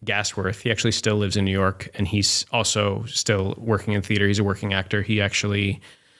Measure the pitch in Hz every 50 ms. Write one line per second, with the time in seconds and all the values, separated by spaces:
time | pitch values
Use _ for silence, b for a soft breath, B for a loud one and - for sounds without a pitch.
0 | - 110 101 104 104 - - 104 95 92 - - - 120 110 - - 117 104 -
1 | - 110 107 104 104 95 87 101 98 95 95 98 95 95 95 - - - - -
2 | 101 92 104 104 101 - - - - - - 120 110 - - 107 104 101 98 104
3 | 113 113 - - - - 107 98 95 98 - - 113 113 107 98 - 107 104 101
4 | 95 - 107 101 101 101 101 104 104 101 95 - 107 101 98 95 95 - - 104
5 | 95 - 107 104 101 101 - - - 104 101 101 101 98 98 - b b b b
6 | b b b b